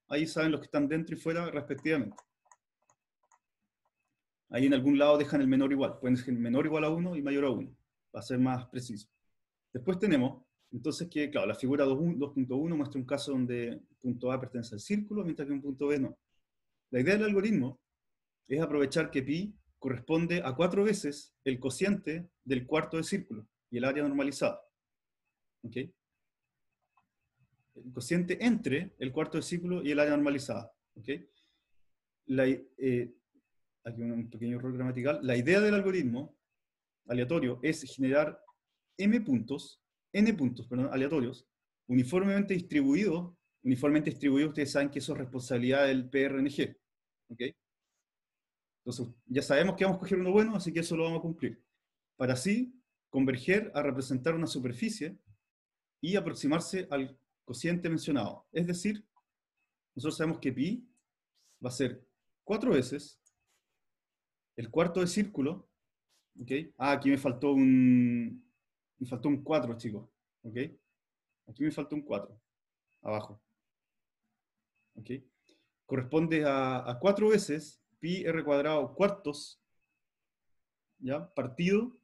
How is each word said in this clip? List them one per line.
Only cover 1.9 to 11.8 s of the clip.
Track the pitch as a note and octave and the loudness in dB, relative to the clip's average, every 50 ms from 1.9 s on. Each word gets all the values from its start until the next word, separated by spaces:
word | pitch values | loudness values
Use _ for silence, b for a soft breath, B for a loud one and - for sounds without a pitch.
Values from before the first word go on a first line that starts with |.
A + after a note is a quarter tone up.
| D#3+ D3 A2+ G#2 - - - _ _ _ _ _ _ _ _ _ _ _ _ _ _ _ _ _ _ _ _ _ _ _ _ _ _ _ _ _ _ _ _ _ _ _ _ _ _ _ _ _ _ _ _ - | 0 0 0 -2 -6 -14 -20 _ _ _ _ _ _ _ _ _ _ _ _ _ _ _ _ _ _ _ _ _ _ _ _ _ _ _ _ _ _ _ _ _ _ _ _ _ _ _ _ _ _ _ _ -6
Ahí | - A#2+ C3+ | 0 2 4
en | C#3 C#3+ | 4 4
algún | C3 B2+ C#3+ C#3+ C#3 | 4 4 4 6 6
lado | C#3+ D3 D3 D3 | 8 6 6 6
dejan | C#3+ C3+ - C#3+ | 4 2 2 2
el | C#3 C3 | 4 4
menor | C3 C3 C#3 C#3 | 4 4 4 4
igual, | C#3 C3+ C3+ A2+ - - | 2 0 0 -2 -2 -2
pueden | - B2 B2+ | 0 2 2
dejar | B2 - - B2 | 2 0 -2 -2
menor | A#2 A#2 A#2 A#2+ C3+ D#3 | -2 0 0 2 2 2
o | D#3+ | 2
igual | D3+ D#3 D#3 | 0 0 0
a | D3+ | 0
uno | D#3+ E3 F3 F3+ F3+ | 0 0 -2 -2 -2
y | D3+ | -4
mayor | C#3 C#3 C#3 C#3 C#3+ | -2 0 0 2 2
a | C#3 | 2
uno, | A#2 G2+ F#2 F2 - - _ _ _ _ _ _ | 0 -2 -4 -8 -12 -18 _ _ _ _ _ _
para | - A#2 A#2 | -14 -12 -8
ser | - C3 B2 | -2 0 2
más | B2+ C3 B2+ B2 B2 | 2 2 2 -2 -6
preciso. | - - B2+ B2 - A2 G2+ - _ _ _ _ _ _ _ _ _ _ _ _ _ | -8 -10 -10 -10 -10 -10 -14 -14 _ _ _ _ _ _ _ _ _ _ _ _ _
Después | - B2+ B2+ - F#3+ F#3 | -12 -4 -2 -2 0 2
tenemos, | - G#3 D#3+ C3+ B2 C3+ - - - _ _ _ _ _ | 4 4 6 6 4 2 0 -4 -14 _ _ _ _ _
entonces, | - B2+ B2+ D3+ C#3+ - F3 F3 | -12 -6 -4 -4 -4 -4 -6 -6
que, | - D#3 D3 C#3+ | -4 -4 -2 -2
claro, | D3 B2+ F#2+ | 0 0 0
la | G3+ G#3 | 0 -2
figura | - - B2+ C#3 D3 | -2 -2 0 2 2